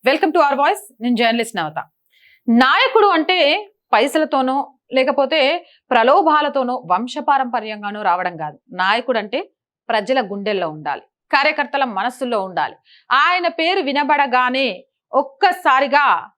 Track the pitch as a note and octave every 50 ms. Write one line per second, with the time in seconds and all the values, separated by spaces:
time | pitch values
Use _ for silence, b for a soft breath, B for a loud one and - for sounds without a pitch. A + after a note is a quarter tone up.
0 | - B3+ C#4+ D4+ - D#4+ - F4 D4 C#4+ C#4 C4 C#4+ D#4+ G#4 G4+ - - _ _
1 | A3 B3 B3 G#3+ A#3 A3+ A3+ A#3 A3+ A3+ - F#3+ E3 D3+ D#3 D#3+ - _ _ _
2 | _ b b b b b b b b A#3+ A3+ A#3+ B3+ C4 D4+ G4 B4+ B4+ - A4+
3 | G#4 G4+ F4+ D#4+ D#4 - F#4 F4+ D4+ C#4+ D#4 G4+ G#4 G4 _ _ _ _ - C#4
4 | - C#4+ - D#4+ D#4 - D4+ C4+ C4 B3+ C4 C#4 C#4 - _ _ _ _ A3+ C4
5 | C4 C4+ C4+ C#4 C4+ B3+ D4+ D#4 C4 C#4 E4 F4 b b b b b _ - A#3
6 | A3+ B3 C#4+ F#4+ D#4+ D#4+ D4+ D4+ D4 C#4+ - C#4 B3+ A#3+ B3 - - E3 F3+ F#3+
7 | A#3+ B3 - D4+ C#4 D4+ C#4 C4 C4 B3 A#3 A#3+ G#3+ G#3+ G#3+ G#3 G#3 G3+ G#3 G#3
8 | G#3 F#3+ F3 F3+ F3+ F3+ F3 D#3+ D#3 D3+ D3+ _ _ _ - F3+ F#3 F#3+ G#3+ A#3
9 | A#3+ - B3 A3 G3+ G3+ A#3 D4 G4+ - _ _ _ _ _ _ _ - A3+ A3+
10 | G3+ F#3 C4 C4+ A#3 F#3 G3+ G3+ G3+ G#3+ G#3 F#3+ F3+ D#3+ D#3 D#3 D3 D3 C#3 -
11 | - _ _ _ _ _ - C4+ C#4+ D4+ D4+ D4+ C#4+ C#4+ - C#4 C4+ B3 G#3 F#3+
12 | G3+ B3+ B3 - C4+ B3 A#3 G#3 F#3+ F#3+ F3+ E3 D3 B2+ - _ b b b b
13 | b b B3 C4+ D4 E4+ F4+ F#4 F4 E4+ E4+ E4 D#4+ E4 F#4+ G4+ D#4 C4+ C4+ C#4+
14 | D4 C4+ D4+ C#4+ C#4 B3+ A#3 B3+ B3+ B3 B3+ C4 C4+ A#3+ F#3 F3+ - _ _ _
15 | _ _ - C4 C#4 C#4 - _ - F4+ F4+ F4+ - D#4+ C4 C4+ C#4 C4+ C4 D4
16 | C#4+ B3 F#3 B3 - A3 _